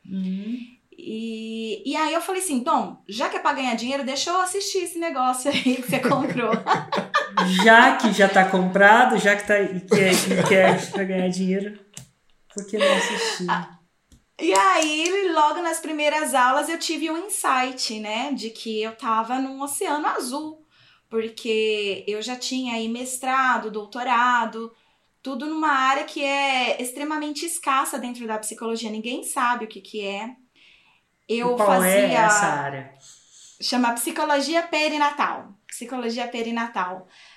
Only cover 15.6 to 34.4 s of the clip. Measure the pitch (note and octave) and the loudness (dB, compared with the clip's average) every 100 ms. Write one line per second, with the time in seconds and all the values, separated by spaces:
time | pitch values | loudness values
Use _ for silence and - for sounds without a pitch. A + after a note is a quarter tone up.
15.6 | E4+ D#4+ D4 D4+ D4 D4+ D4 B3+ B3 C#4+ | -4 -4 -6 -2 0 0 0 2 4 2
16.6 | D4 E4 - D#4 D#4+ D#4+ G4+ - D#4 C4 | -2 -4 -4 -4 -4 -6 -6 -4 -2 0
17.6 | C4 C4 - G#3+ G#3 A3 C#4+ B3+ A3 - | -2 -4 -6 -6 -6 -6 -4 -6 -8 -10
18.6 | A3+ A3 A3 A3+ B3 A3 A3+ B3+ C4+ C4+ | -8 -4 -6 -6 -2 -2 0 -4 -4 -6
19.6 | C#4+ - F#4 D4 D#4+ - B3+ C#4 D#4 D#4 | -8 -4 -2 -2 -2 -4 -6 -6 -8 -14
20.6 | _ _ _ _ _ A3+ A3+ A3 A#3 A3 | _ _ _ _ _ -6 -6 -8 -4 0
21.6 | A3 G#3+ G3+ F#3 - G#3+ A3 B3+ - C4 | 0 0 -4 -6 -6 -6 -6 -8 -6 -6
22.6 | B3+ A3+ A3+ A#3 B3 - C4 C4 B3+ A#3 | -4 -4 -4 -6 -8 -6 -4 0 2 0
23.6 | G#3+ G#3 G#3 B3 B3+ A#3 B3 A#3+ A3+ A3+ | -2 -8 -10 -8 -2 2 4 2 0 -6
24.6 | A3+ _ _ _ _ _ C4 C4+ D4 D#4+ | -12 _ _ _ _ _ -10 -8 -6 -2
25.6 | D#4 C4+ C4 C#4+ D4+ D#4 C#4 C#4 C#4 C4 | 2 2 2 0 -2 -4 -2 0 0 0
26.6 | A#3 - B3 C#4 D4 D4+ D4+ D4 E4+ - | 0 -2 -4 -6 -6 -4 -6 -6 -8 -6
27.6 | C#4 C4+ D4+ C4+ B3 A#3+ A3+ A3 - A3+ | 0 0 0 -4 -8 -8 -6 -6 -6 -8
28.6 | A3+ A3+ A3+ G#3+ A3+ C#4+ - C#4 A#3+ A#3 | -6 -4 -6 -8 -6 -8 -6 -2 0 -2
29.6 | G#3+ G3+ - G#3+ G3 G3 A3+ B3+ _ _ | -4 -14 -14 -10 -8 -8 -10 -16 _ _
30.6 | _ _ _ _ _ _ - A3+ B3 B3 | _ _ _ _ _ _ -6 -2 0 2
31.6 | G3+ F#3+ F#3 G3 - - G#3+ G#3 E3+ C#3+ | 4 4 6 4 4 4 6 4 2 0
32.6 | C#3 C3+ C3 - - - _ - - - | -4 -8 -12 -20 -20 -20 _ -20 -20 -10
33.6 | - B3 A#3+ A#3+ E4 E4 D4+ C#4+ | -4 0 0 0 -4 -2 0 0